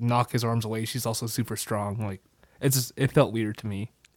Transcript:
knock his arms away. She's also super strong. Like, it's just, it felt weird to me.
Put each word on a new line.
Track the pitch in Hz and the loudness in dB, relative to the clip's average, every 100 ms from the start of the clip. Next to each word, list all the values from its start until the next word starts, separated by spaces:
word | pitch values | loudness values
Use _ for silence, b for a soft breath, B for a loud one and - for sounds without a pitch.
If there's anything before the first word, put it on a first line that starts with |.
knock | 120 120 120 | 2 2 2
his | 123 | 0
arms | 113 117 110 | 0 0 0
away. | 110 | -2
She's | 113 123 117 | -2 -2 -2
also | 113 117 | -2 -2
super | - 110 107 | -2 -2 -4
strong. | - 107 101 104 104 | -2 -2 -2 -2 -4
Like, | 95 _ _ b b | -6 _ _ b b
it's | 139 131 | 2 2
just, | 120 - | 0 -2
it | 135 | 2
felt | 151 110 | 4 4
weird | 113 107 - | 2 -2 -2
to | 110 | -6
me. | 98 - _ _ | -4 -6 _ _